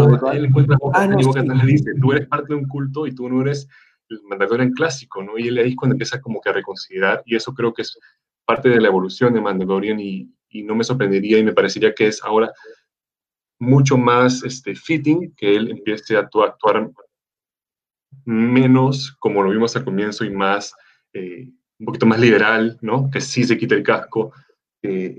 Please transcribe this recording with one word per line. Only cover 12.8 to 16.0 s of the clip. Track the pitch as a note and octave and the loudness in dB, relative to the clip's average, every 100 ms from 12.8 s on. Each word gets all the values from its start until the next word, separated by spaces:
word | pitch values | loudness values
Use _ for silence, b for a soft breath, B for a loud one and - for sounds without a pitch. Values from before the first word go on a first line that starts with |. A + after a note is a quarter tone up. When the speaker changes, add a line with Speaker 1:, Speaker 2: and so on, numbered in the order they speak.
| B _ _ _ _ _ _ _ | B _ _ _ _ _ _ _
Speaker 2:
mucho | B2 C#3 C3+ B2+ | 2 4 4 2
más, | A#2+ B2 B2+ B2 | 4 4 4 0
este, | - - G2+ F#2+ | -8 -10 -12 -10
fitting | - D#3 D3 E3+ E3+ - | -4 -2 0 0 -2 -4
que | G2+ G#2 | 0 0
él | A2+ | 0
empiece | - G#2+ G#2+ | -6 -6 -6